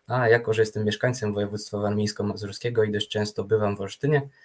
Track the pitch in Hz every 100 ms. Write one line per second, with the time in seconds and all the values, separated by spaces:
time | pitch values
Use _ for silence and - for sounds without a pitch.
0 | - 127 113 120 117 110 110 110 107 104
1 | 127 120 104 101 101 104 - 104 101 104
2 | 104 - 104 98 101 - 120 113 107 104
3 | - 107 104 - 98 110 104 101 98 -
4 | 139 147 139 -